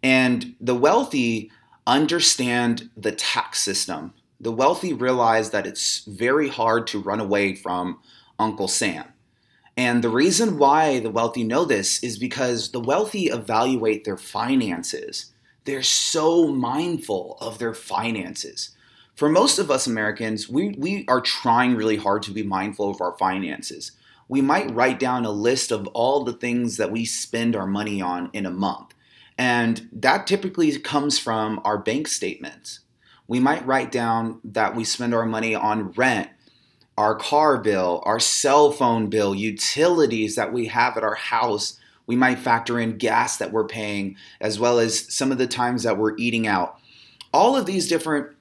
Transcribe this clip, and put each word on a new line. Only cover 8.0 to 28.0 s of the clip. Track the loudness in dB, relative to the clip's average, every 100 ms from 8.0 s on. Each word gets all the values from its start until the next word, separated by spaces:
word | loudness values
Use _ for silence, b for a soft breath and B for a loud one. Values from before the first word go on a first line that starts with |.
| b b b -4
Uncle | -2 -2 -2
Sam. | 0 -2 -4 -12 _ _ b b b b -2
And | 2 2
the | 2
reason | 2 2 4 0 4
why | 4 6 4 2
the | -2
wealthy | -2 -2 -2 0
know | 0
this | 2 0 0 -2
is | -4 -6
because | -6 -2 -2 -2 -4
the | -6
wealthy | 0 0 0 -2 -2
evaluate | -2 -2 0 2 2 0 0
their | -4 -8
finances. | -8 -6 0 0 0 -4 -6 -8 -8 -12 -14 b b b
They're | -8 -2
so | 0 0 0 2 4 4 4
mindful | 2 -2 -2 -2 -4 -4 -6 -6 -10
of | -10 -6
their | -6
finances. | -6 -6 -4 -2 -4 -6 -10 -10 -10 -12 b b b b -2
For | 2
most | 4 4 2
of | 2
us | 0 2
Americans, | 0 -2 -2 -4 -4 -2
we, | -2 -2 -2
we | -4 -4 0
are | 0
trying | 2 -2 2 4 4 2
really | 2 0
hard | 0 0
to | -2
be | -6
mindful | -4 -2 -4 -4 -4
of | -2
our | -6 0
finances. | -2 0 -4 -8 -10 -12 -14 b b b _
We | 0
might | 2 2 0
write | 2 2 2
down | -2 0 -2
a |
list | 0 2 0 0
of | -4 -4
all | -2 0 0
the | -2
things | -6 -2 -2 -2 -2
that | -2
we | -2
spend | -4 -6 -6 -2 0
our | 0 -2
money | -2 -2 -4